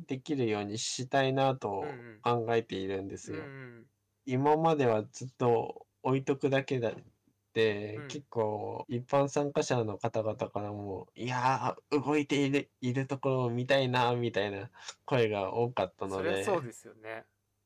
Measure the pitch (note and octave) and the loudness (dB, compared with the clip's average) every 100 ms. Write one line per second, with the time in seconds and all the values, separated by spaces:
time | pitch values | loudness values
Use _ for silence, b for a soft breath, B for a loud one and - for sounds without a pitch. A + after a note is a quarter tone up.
0 | D#3+ C3 E3 C#3 A2+ G#2 G2+ A2 - - | -8 -8 -4 0 0 0 -2 -4 -6 -6
1 | B2+ C#3 C3+ C3+ C3+ C3 G#2 G2 - B2+ | 0 2 2 4 2 2 -4 -4 -6 -10
2 | A#2+ G#2+ A#2+ A#2+ A2+ A#2 A2+ F#2+ F#2+ F#2+ | -16 -6 0 0 2 0 0 -6 -4 -4
3 | G2 F#2+ - D#3 C#3+ C3+ B2 A#2 - _ | -6 -10 -10 -10 -10 -14 -16 -18 -20 _
4 | _ _ C3 B2+ D3 D#3 E3 D3+ A#2+ G#2+ | _ _ -2 2 4 4 4 4 4 4
5 | G#2+ - B2+ - B2 A2+ - - - _ | 0 -10 -12 0 4 4 2 -8 -18 _
6 | C3 C3+ C3+ C#3 C#3 C3+ C3+ C3 A2 - | 0 0 0 0 2 0 0 0 0 -4
7 | - _ _ _ _ A2+ A2 G2+ G#2 G#2 | -16 _ _ _ _ 2 2 2 -6 -8
8 | - D3 - A#2 G#2+ G#2+ G#2 A2 - A#2+ | -10 -12 -6 -2 0 -2 -6 -8 -6 -6
9 | B2+ C#3 C#3 D3 C#3+ D3+ D3 B2 G#2+ G2 | 0 2 2 0 0 0 0 0 0 -2
10 | A2+ A2+ G#2+ A2 G#2+ G2+ G#2 G#2 G2+ F#2 | -2 -2 -2 -2 -4 -4 -6 -8 -8 -8
11 | - - A#2+ B2+ B2+ C3 A#2+ - - C#3+ | -10 -10 -4 0 0 2 -2 -6 -2 0
12 | B2 D3+ C#3+ C#3+ C#3 C#3 - - B2 C3 | 2 0 2 2 2 0 -2 -6 -2 -2
13 | C3+ C#3 C3+ C3 A#2+ A#2+ B2+ C#3 B2+ B2+ | -2 -2 0 2 0 -2 2 2 4 2
14 | A#2+ B2 A#2+ G2 G2+ G2 - B B B | 2 2 0 0 -2 -4 -10 B B B
15 | - C3 A2 G2+ F#2+ A#2 A#2+ A2+ C3+ - | -2 2 4 2 0 0 0 0 -4 -4
16 | G2 F#2+ E3 F#3+ G3+ E3+ A#2+ - A2 A2 | -4 -2 0 0 0 0 -2 -14 -20 -18
17 | A2 A2+ - _ _ _ | -12 -12 -14 _ _ _